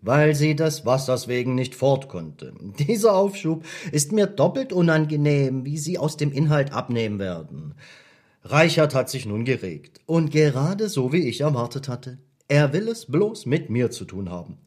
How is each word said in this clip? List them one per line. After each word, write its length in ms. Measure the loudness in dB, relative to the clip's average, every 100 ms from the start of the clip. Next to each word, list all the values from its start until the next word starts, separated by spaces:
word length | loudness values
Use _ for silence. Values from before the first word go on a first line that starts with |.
weil 320 | 2 4 6 4
sie 200 | 2 2
des 300 | 0 -2 0
Wassers 420 | 0 0 -4 -2
wegen 280 | -4 -2 -2
nicht 180 | -4
fort 340 | 0 2 2 -2
konnte. 460 | -12 -12 -14 -18 -16 -14 -4 -2
Dieser 280 | 4 4 4
Aufschub 500 | 2 0 -4 -4 -6 -14 -4
ist 200 | -2 0
mir 160 | 2 0
doppelt 460 | 2 2 2 -2
unangenehm, 920 | 2 4 4 2 2 2 4 2 -2 -6
wie 140 | -6
Sie 180 | -6 -2
aus 200 | -4 -2
dem 140 | -2
Inhalt 400 | 0 2 2 0
abnehmen 460 | -4 -4 -2 -2 -4
werden. 560 | -4 -6 -10 -14 -14 -16 -20 -20 _ _ _ _
Reichert 500 | -2 4 4 4 2
hat 160 | 2 -2
sich 160 | -4 -6
nun 180 | -4
geregt 580 | -2 -4 -4 -10 -14 _ -2
und 240 | 0 2
gerade 580 | 4 2 2 0 -2 -4
so, 240 | -2 0
wie 160 | 0 0
ich 140 | 0
erwartet 460 | 0 0 -2 -6 -8
hatte. 320 | -10 -10 -18 _ _ 0
Er 260 | 4 4
will 140 | 2 -2
es 180 | -6 -2
bloß 400 | 0 0 -2 -2
mit 240 | -2 0
mir 180 | 0 0
zu 160 | -2 -12
tun 240 | -10 -10
haben 300 | -10 -12 -18